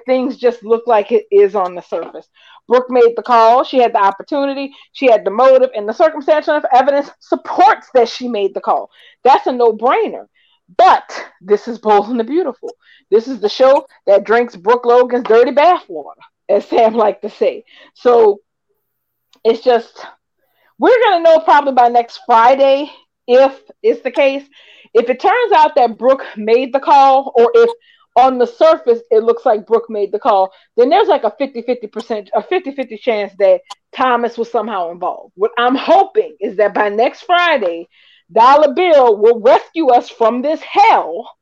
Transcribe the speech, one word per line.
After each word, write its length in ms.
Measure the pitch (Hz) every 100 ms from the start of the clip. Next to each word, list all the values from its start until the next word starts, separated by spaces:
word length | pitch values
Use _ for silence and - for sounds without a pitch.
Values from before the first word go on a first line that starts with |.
| 254
things 300 | 254 254 -
just 280 | 247 233
look 240 | 208 233 233
like 240 | 220 208
it 140 | 233 -
is 240 | 202 202 202
on 200 | 180 175
the 60 |
surface. 460 | - 175 160 160 - _ _ _ -
Brooke 220 | 247 254
made 240 | 254 233 233
the 60 |
call. 420 | 214 240 226 247
She 140 | - 262
had 160 | 233
the 100 | 220
opportunity. 680 | 196 190 - 285 277 269 277 _ _
She 120 | - 262
had 180 | 208
the 80 | 190
motive, 380 | 214 262 262 254 220
and 120 | 208
the 60 |
circumstantial 680 | 220 320 320 285 302 302 294 294
evidence 380 | 247 269 277 277 _
supports 680 | - 269 - - 381 - -
that 160 | 254 233
she 180 | - 247
made 260 | 220 196
the 80 | 196
call. 280 | 220 160 - _ _ _
That's 240 | 247 311 339
a 40 |
no-brainer. 760 | 247 233 214 240 392 381 120 - _ _ _ _ -
But 500 | 370 233 - - - _
this 280 | 185 208 -
is 120 | 226
Bold 300 | 214 208 208
and 100 | 247
the 40 |
Beautiful. 480 | 220 320 330 - - - _ _ -
This 180 | 214 233
is 120 | 240
the 100 | 202
show 380 | - 262 285 - _ -
that 180 | 196
drinks 320 | 196 233 233 185
Brooke 300 | 185 240 240
Logan's 380 | 247 247 247
dirty 280 | 214 226 247
bathwater, 640 | 262 330 349 - 160 143 - _ _ -
as 180 | 208 -
Sam 260 | 269 220
liked 280 | 226 208 -
to 80 | 220
say. 340 | - 196 - - _ _
So 480 | _ 247 240 220 208 _ _ _ _ _ _ _ _ _ _
it's 200 | 220 233
just, 420 | 254 233 233 - - _ _ _ _ _ _ -
we're 260 | 311 480 453
gonna 180 | 339
know 160 | 330 320
probably 340 | 320 294 285
by 160 | 254 240
next 300 | 240 233 - -
Friday 680 | 226 233 262 277 277 294 - _ _ -
if 340 | 247 269 269 _ _
it's 200 | 214 226
the 100 | 254
case. 320 | 277 277 277 - _ _ _ _
If 160 | 226 233
it 100 | 247
turns 320 | 381 466 466
out 220 | 339 302 285
that 240 | 240 220
Brooke 260 | 240 269 - 214
made 380 | 214 240 262
the 60 | 269
call, 520 | 302 285 269 269 269 247
or 160 | 466
if 160 | 466 466 466 _ _ _ -
on 240 | 262 254
the 80 | 240
surface 520 | - 320 320 254 233 -
it 120 | 220
looks 220 | 226 226 262
like 220 | 214 -
Brooke 220 | 226 -
made 220 | 214 202
the 80 | 208
call, 320 | 254 196 190 _ _ -
then 120 | 254
there's, 180 | 370 403
like, 160 | 294
a 120 | - -
fifty 240 | 277 240
fifty 240 | 233 240 208
percent, 460 | 220 226 214 190
a 80 | 214
fifty 300 | - 359 -
fifty 260 | 277 240 214
chance 340 | 262 214 196 190
that 240 | 196 180 - - _
Thomas 440 | - 262 240 233 233
was 160 | 226
somehow 380 | 233 214 196 170
involved. 420 | 175 175 - - 175
What 160 | 196 -
I'm 160 | 247 262
hoping 600 | - 359 392 - 165 -
is 180 | 214 190
that 160 | 202
by 160 | 190 208
next 320 | 208 262 -
Friday, 680 | - 349 349 285 185 170 - _ _ _ _
Dollar 420 | 196 247 294 294
Bill 420 | 262 359 294 247 208
will 240 | 214 233
rescue 480 | 214 359 - 330 285
us 200 | 240 -
from 320 | - 226 247
this 200 | 277 311
hell 760 | - 403 392 240 156 170 - -